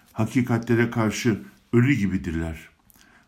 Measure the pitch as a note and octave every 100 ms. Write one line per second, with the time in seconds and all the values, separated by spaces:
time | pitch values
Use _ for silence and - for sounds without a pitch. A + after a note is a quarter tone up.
0 | _ - G#2+ C3+ A#2+ A#2 A#2 A#2 A#2 A#2+
1 | G#2+ - B2 F#2+ - - _ A#2+ B2+ B2
2 | G2 F#2 E2 D#2+ E2 D#2+ - _ _ _
3 | _ _